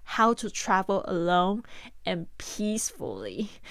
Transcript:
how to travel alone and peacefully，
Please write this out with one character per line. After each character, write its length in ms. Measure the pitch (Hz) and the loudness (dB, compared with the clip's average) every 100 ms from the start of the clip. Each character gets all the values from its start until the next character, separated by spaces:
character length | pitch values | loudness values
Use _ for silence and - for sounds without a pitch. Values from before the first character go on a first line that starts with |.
how 300 | - - 226 | -4 4 4
to 140 | 233 214 | 4 -2
travel 540 | - - 190 190 196 - | -4 2 2 4 0 0
alone 560 | 175 170 180 180 208 - - - - | 0 4 4 4 2 -4 -14 -16 -8
and 220 | - 175 165 - | -4 -4 -6 -10
peacefully， 1120 | - - 208 214 - - - 95 101 95 208 - - | -10 -4 -2 0 -4 -6 -8 -8 -6 -6 -6 -8 -16